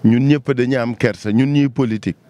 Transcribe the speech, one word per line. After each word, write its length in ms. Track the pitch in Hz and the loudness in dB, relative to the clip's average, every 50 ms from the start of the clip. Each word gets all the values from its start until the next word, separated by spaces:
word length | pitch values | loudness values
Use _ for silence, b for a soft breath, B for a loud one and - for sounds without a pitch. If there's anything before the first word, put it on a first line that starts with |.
| - | 2
ñun 240 | 110 117 120 135 | 2 2 4 4
ñëpp 240 | 139 147 147 - - 135 | 2 2 2 0 -4 -2
dañu 240 | 123 123 123 135 | -2 0 0 0
am 180 | 127 117 120 117 | -2 -2 -4 -4
kersa, 360 | - - 117 101 - - 107 | -2 -2 -2 -2 -4 -6 -2
ñun 200 | 104 117 131 139 143 | 0 0 2 2 2
ñuy 160 | 143 143 139 | 0 0 0
politique. 480 | 117 - 131 117 110 107 - 98 82 _ _ | -2 -2 -2 -2 -4 -4 -6 -8 -8 _ _